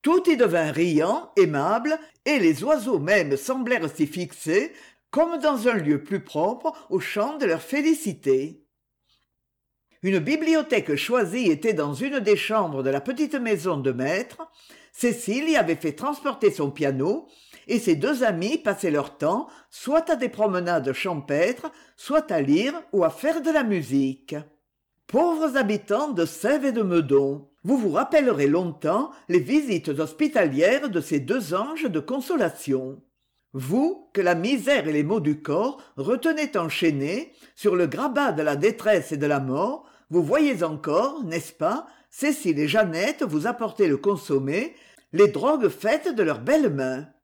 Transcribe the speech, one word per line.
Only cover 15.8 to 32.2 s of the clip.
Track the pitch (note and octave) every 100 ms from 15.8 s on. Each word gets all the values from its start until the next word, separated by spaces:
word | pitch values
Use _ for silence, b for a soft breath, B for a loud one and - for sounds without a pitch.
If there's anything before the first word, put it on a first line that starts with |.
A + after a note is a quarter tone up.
| D#3+
transporter | C#3+ C4 D4 C#4 - G#3
son | - C#3+
piano, | C#3+ C#3+ C3+ D3+ C4+ - B B B -
et | A3+
ses | - D#3
deux | A3+ C4+
amies | A#3+ E3+ G3 D#4
passaient | G#3+ G3 F3+
leur | D3 C#3 -
temps | D3 G#3+ D#4+ B B
soit | - - D#4 E4
à | C#4+
des | B3
promenades | - G#3+ F3+ F3 E3+ C3+
champêtres, | C3 F#3+ D#3 C3 C#3+ F#3 B3 D#4+ b b _
soit | - D4+ D#4
à | E3+
lire | C#3 D#3 B3 D#4+ -
ou | G3+
à | D#3+
faire | - C#4+ D#4+
de | D4+
la | D#4
musique. | A#3+ F#3 B2+ C#3 C3+ C3+ - D3 D3 _ _ _ _ _ -
Pauvres | A#3+ F4 D#4+ D#4+ C4
habitants | G3+ G#3 - A3 D4
de | G3 D#3+
Sèves | - G#3+ D4 C4+
et |
de | A#3+
Meudon, | G3 F3 C#3+ C#3 C#3 D3 - _
vous | F3+ C4+
vous | G#3
rappellerez | D#3+ C4+ D#4 C4 D#3 C#3+
longtemps | E3 F3 D3 D3+ G3 D4+ B -
les | F3
visites | C3 D4 C#4 F3 D#3+
hospitalières | C#3+ D3+ - D4+ C4 E3 C3+ F3+ C4+ C#4+
de | E3+
ces | - D3
deux | B2+ B3 E3
anges | F#3 B3+ D#4+ D4
de | D#3
consolation. | D3 C4+